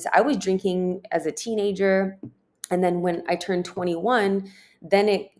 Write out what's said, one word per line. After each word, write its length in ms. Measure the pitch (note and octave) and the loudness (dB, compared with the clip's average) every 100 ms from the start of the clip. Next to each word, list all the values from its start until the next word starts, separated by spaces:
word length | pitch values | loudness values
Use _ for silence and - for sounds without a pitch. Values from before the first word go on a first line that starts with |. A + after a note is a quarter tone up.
| - | 0
I 80 | F3+ | 2
was 160 | B3+ A#3 | 4 0
drinking 640 | F#3 F#3+ F#3+ F3+ F3+ F#3 - | 0 0 0 0 -2 -4 -4
as 140 | E3 D#3+ | -4 -4
a 60 | |
teenager. 880 | - A#3 G#3+ G3+ F#3+ G3 F#3+ G3 F#3+ - - _ _ - | -6 -6 -2 -2 0 2 2 0 -4 -16 -18 _ _ -4
And 120 | F3+ | 0
then 180 | F3+ F3 | 2 2
when 220 | F3 E3+ - | 0 -2 -2
I 80 | E3+ | -2
turned 300 | - F3+ F3 | 0 -2 -2
twenty-one, 840 | - F3+ E3 G3 B3 G3 G3 F#3+ - _ _ | -4 -4 -2 2 2 2 0 -4 -14 _ _
then 280 | D#3+ G3+ G#3 | 0 2 4
it 220 | G3 - | 2 -2